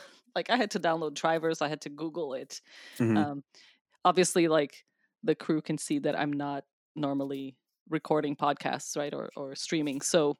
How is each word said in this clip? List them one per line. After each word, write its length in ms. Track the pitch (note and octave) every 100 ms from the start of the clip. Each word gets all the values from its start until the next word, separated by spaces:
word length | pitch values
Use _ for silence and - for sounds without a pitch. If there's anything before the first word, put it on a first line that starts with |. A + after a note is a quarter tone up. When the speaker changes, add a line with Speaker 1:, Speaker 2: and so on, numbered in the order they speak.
| - - _ F#3
Speaker 1:
Like, 140 | E3+
I 60 | A#3+
had 160 | G#3
to 80 | G#3
download 340 | E3 E3 D#3
drivers. 480 | C#3+ E3 E3 D#3+ D#3+
I 60 | D3
had 140 | D3+
to 80 | D3+
Google 440 | C#3+ D#3+ D#3 D3
it. 280 | C3 C#3+ - - - - -
Speaker 2:
Mm-hmm. 200 | A#2 G#2+
Speaker 1:
Um, 260 | G2+ C#3+ - - - _ _ _ F3+
obviously, 420 | F3 F3 F#3 E3+
like, 380 | D#3 D3 - _ _ _ _
the 140 | - D#3
crew 260 | - D#3
can 160 | - D3+
see 220 | - D3
that 180 | D3 -
I'm 140 | D3
not 300 | C#3+ C#3+ C#3 - _ _ -
normally 600 | C#3+ C#3 C#3 C#3 C3+ - _ _ -
recording 460 | D#3 - D#3 D3 C3+
podcasts, 600 | D3 C#3 C#3+ C3 - D3+
right, 160 | D3
or, 160 | C#3+ - -
or 200 | C3+ C#3
streaming. 460 | - E3 D3 C#3
So 360 | - F3 D3